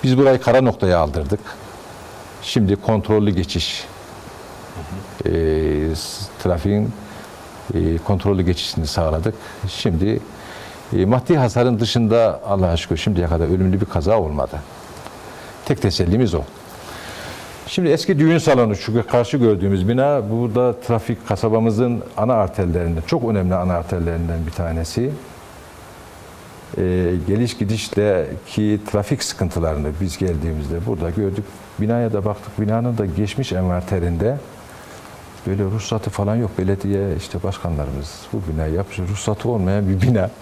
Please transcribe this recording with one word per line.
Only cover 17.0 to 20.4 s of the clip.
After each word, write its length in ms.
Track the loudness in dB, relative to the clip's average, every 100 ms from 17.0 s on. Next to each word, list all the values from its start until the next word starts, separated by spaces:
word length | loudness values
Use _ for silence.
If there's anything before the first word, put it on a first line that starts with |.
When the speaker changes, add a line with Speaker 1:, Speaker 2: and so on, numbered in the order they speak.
| -14 -14 -14 -14 -14 -16 -4
Speaker 1:
Şimdi 220 | 0 4
eski 300 | 2 2 4
düğün 180 | 6 6
salonu, 380 | 6 6 4 2
şu 320 | 0 0 4
karşı 300 | 2 2 4
gördüğümüz 500 | 4 4 4 2 2
bina, 340 | 4 4 2 0
burada 480 | 0